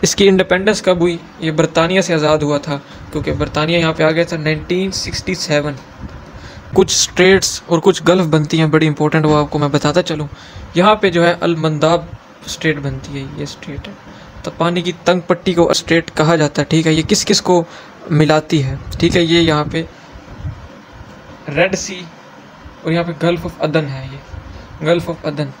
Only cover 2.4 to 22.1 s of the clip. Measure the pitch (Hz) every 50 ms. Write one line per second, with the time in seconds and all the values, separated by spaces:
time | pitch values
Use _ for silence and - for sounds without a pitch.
2.4 | 147 143 147 143 143 - 147 139 - - - - - - - 151 143 - 147 143
3.4 | 151 143 - 151 151 160 170 170 165 160 160 - 160 156 160 160 170 160 175 165
4.4 | 151 156 156 151 151 - 180 180 190 196 190 - - - - - - - 185 -
5.4 | - - 156 147 147 147 143 127 - - - - - - - - - - - -
6.4 | - - - - - - - - 190 - - - - - - - 180 185 196 190
7.4 | 180 - - - - - 175 165 - 202 180 - 156 147 175 190 185 156 151 156
8.4 | 151 147 - 160 160 156 147 160 156 156 147 - 147 151 - 160 156 156 151 151
9.4 | 147 143 - 151 147 143 139 147 - 147 143 175 180 - 170 151 151 143 - -
10.4 | - - - - - - - 165 180 208 214 208 - 196 170 175 170 170 170 170
11.4 | 170 170 170 160 156 160 156 147 147 156 170 170 160 - - - - - - -
12.4 | - - - - - 160 151 143 143 139 131 135 - - 143 139 135 139 143 147
13.4 | 147 143 - - - - 143 143 - - - - - - - - - - - -
14.4 | - - - - - 170 175 185 165 175 175 170 - - 175 180 170 - 180 175
15.4 | - - 180 170 170 - - - - - 170 165 165 - - - 156 151 170 165
16.4 | 156 143 - - 147 - - 160 160 160 156 156 156 - 214 - - - 202 -
17.4 | - - 185 175 170 - - - - - - - - - 165 151 156 143 156 156
18.4 | 151 - - 156 135 131 135 139 - - - - - 170 - 185 170 165 165 170
19.4 | 165 165 156 151 151 147 - 165 165 - - - - - - - - - - -
20.4 | - - - - - - - - - - - - - - - - - - - -
21.4 | - - 143 147 175 - 190 - - - 196 180 175 165